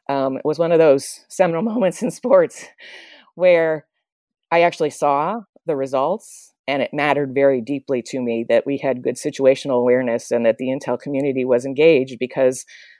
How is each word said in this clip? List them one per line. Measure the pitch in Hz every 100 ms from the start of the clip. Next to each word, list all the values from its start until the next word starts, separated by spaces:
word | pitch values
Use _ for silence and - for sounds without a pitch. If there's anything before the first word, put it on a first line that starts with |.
| -
um, | 139 135 131
it | 151
was | 151
one | 165
of | 165
those | 160 135 - - _
seminal | - 180 165
<laughs> | 226
moments | 226 190 -
in | 208
sports | - 247 185 151 - - _ - - - - _ -
where | 180 170 160 156 - _ _ _ _ _ -
I | 170
actually | 170 - 151
saw | - 143 139 165 226 196 _ -
the | 139
results, | 135 131 147 214 - - - _ -
and | 139
it | -
mattered | 151 147 143 139
very | 127 139 131
deeply | 113 143 - 127
to | - 131
me | 120 117 117
that | 117 139
we | 139
had | 139 127
good | 127 131
situational | 151 - 135 135 143 123
awareness | 123 123 123 117 -
and | 120 117
that | 113
the | 127
intel | 135 - 120
community | - 139 143 131 127
was | 123 135
engaged, | 135 165 143 131 120
because | 127 135 131 131 - - -